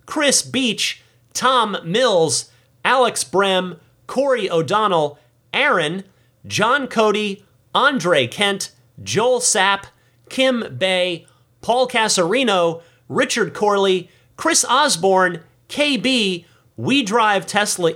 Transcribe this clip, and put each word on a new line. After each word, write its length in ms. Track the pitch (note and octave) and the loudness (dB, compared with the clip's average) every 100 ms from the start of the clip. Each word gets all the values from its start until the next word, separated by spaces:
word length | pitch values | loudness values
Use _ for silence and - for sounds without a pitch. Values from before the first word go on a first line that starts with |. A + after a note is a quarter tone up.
| - | -10
Chris 360 | D#4 C#4+ - | -2 0 0
Beach, 600 | C3+ B2 A#3+ G3 - - _ _ _ | -2 -2 -2 -2 -6 -8 _ _ _
Tom 440 | - B3 C4 G#3+ F#3 | -4 0 0 0 -4
Mills, 680 | D#3+ G#3 B3+ F#3 D#3+ - - _ _ _ | -4 0 2 2 2 -2 -8 _ _ _
Alex 400 | G3+ C4 A#3 - | 0 2 2 0
Brem, 540 | - F3+ G3 F#3 F3+ E3 _ _ - | -4 0 2 0 -2 -10 _ _ -8
Corey 420 | A#3+ C#4 A#3+ F#3+ | -2 0 0 0
O'Donnell, 680 | E3+ D3+ G3+ G#3+ F3 D3 - _ _ - | -2 0 0 2 0 0 -6 _ _ -8
Aaron, 520 | G#3+ C#4+ G3+ D3+ F3+ - _ _ _ G2+ | -2 0 0 -2 -6 -12 _ _ _ -8
John 400 | A2 G#3+ C#4 B3 | -2 0 0 -2
Cody, 560 | A3+ G#3+ G#3 G#3 G3 _ _ _ | 0 2 2 -2 -6 _ _ _
Andre 540 | F#3+ C4+ C4 E3+ D#3 A#2+ | 0 2 2 2 2 2
Kent, 440 | - G3+ G3 - _ _ - | 0 -2 -2 -8 _ _ -18
Joel 360 | G2 B2+ A#3+ B3 | -4 0 2 2
Sapp, 460 | - G#3+ F#3+ G3 - _ _ _ - | 0 2 2 0 -4 _ _ _ -10
Kim 480 | - C4 A#3+ G#3 B2+ | 0 0 0 -4 -4
Bay, 500 | F#3+ F#3 F3+ E3 - _ _ _ | -2 0 -2 -4 -12 _ _ _
Paul 260 | - A#3+ B3 | -2 0 2
Casarino, 920 | A#3+ G#3+ G3 E3+ A#3+ B3 F#3+ E3+ E3 - _ - | 0 0 0 2 2 2 2 0 -2 -12 _ -8
Richard 440 | C#3 - A#3+ F#3+ | -2 0 0 -2
Corley, 560 | - G#3 G3+ G3 F#3 E3+ _ _ - | -2 0 2 2 0 -4 _ _ -6
Chris 260 | D#4+ E4 - | 0 0 2
Osborne, 760 | B3+ D4 E3 F#3+ F#3 F3+ E3 - _ - | 2 2 2 2 4 2 -2 -14 _ -12
K 300 | - D4 B3+ | -2 0 0
B, 480 | A#3 B3+ G3 F3 - _ _ - | 0 0 0 -4 -10 _ _ -8
We 260 | B2+ C#4 | 0 0
Drive 420 | G#3 A#3 G#3+ G3 - | 2 0 2 0 0
Tesla 440 | G#3 G#3 - E3+ | -2 -2 0 -2